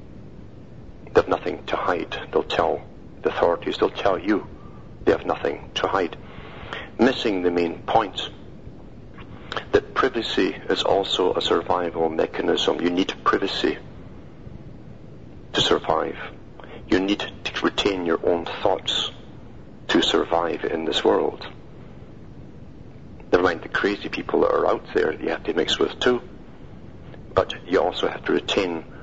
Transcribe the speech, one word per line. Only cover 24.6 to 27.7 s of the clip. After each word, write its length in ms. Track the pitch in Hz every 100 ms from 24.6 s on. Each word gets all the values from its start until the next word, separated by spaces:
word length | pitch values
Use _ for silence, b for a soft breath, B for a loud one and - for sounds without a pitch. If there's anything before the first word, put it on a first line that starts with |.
| 85
out 180 | 110 -
there 180 | - 82
that 80 | 78
you 80 | 82
have 160 | 82
to 100 | -
mix 240 | 85 - -
with 200 | - -
too. 200 | 127 123 - - - - - - - - - - -
But 220 | - 92 -
you 120 | 85